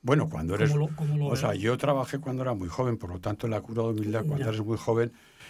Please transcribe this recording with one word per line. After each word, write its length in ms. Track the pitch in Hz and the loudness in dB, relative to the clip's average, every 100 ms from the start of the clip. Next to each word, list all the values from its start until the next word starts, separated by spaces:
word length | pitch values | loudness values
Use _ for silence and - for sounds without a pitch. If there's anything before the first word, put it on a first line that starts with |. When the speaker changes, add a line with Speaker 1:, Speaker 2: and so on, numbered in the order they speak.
Speaker 1:
Bueno, 260 | 120 151 156 | 4 4 2
cuando 280 | 80 80 98 | -2 -2 2
eres, 160 | - | 4
Speaker 2:
¿Cómo 160 | 147 160 | 4 0
lo, 60 | |
cómo 220 | - 151 147 | -2 0 0
lo 100 | 143 | 2
Speaker 1:
o 80 | 120 | 2
sea, 140 | 135 | 0
Speaker 2:
ves? 100 | 98 | 0
Speaker 1:
yo 140 | 107 123 | 0 2
trabajé 400 | 143 139 123 135 | 2 2 0 -4
cuando 240 | 135 127 | -4 -2
era 100 | 131 | -2
muy 160 | 110 90 | -2 -4
joven, 300 | - 127 110 | -2 0 -2
por 100 | 87 | -4
lo 100 | 90 | -6
tanto, 280 | 101 101 117 | -4 -4 -2
la 140 | 107 | -4
cura 200 | - 113 | -4 -2
de 40 | 113 | 0
humildad 360 | 107 107 110 151 | 0 0 0 0
cuando 180 | 143 | 0
Speaker 2:
Ya. 60 | 120 | 0
Speaker 1:
eres 100 | 107 | -2
muy 160 | 107 113 | -2 -2
joven, 360 | - 113 117 - - - - | 2 2 2 -2 -20 -20 -20